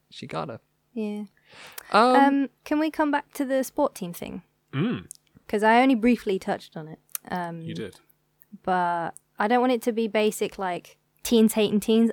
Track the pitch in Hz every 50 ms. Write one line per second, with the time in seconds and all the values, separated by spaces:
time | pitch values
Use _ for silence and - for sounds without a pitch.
0 | _ _ - - - 139 - 160 160 160 113 113 - _ _ _ _ _ _ 233
1 | 214 208 208 208 208 202 _ _ _ _ - - - - - - - - - 202
2 | 226 247 254 277 277 277 277 277 277 254 - _ _ - 302 302 311 320 302 -
3 | 311 294 285 285 - _ - - 285 254 269 262 262 - - - - - - -
4 | 190 175 175 - - - - 190 - _ _ _ _ _ - 131 165 247 214 104
5 | 87 - - - _ _ _ _ _ - - 208 208 220 226 240 262 269 269 220
6 | 208 247 240 - - 208 190 190 - - - - - - _ 170 156 156 160 -
7 | _ _ - - - - 196 180 175 170 170 165 160 165 - 170 - - - -
8 | _ _ _ _ _ _ _ _ _ _ - - _ - 185 180 180 175 175 170
9 | 165 160 - - _ _ _ - 208 214 247 247 240 254 254 233 - 247 220 226
10 | 226 220 196 220 214 214 214 - 214 190 - - 196 180 175 170 - - - _
11 | _ _ _ _ - - 240 226 220 214 - 220 214 196 - 208 - - 220 226
12 | 226 226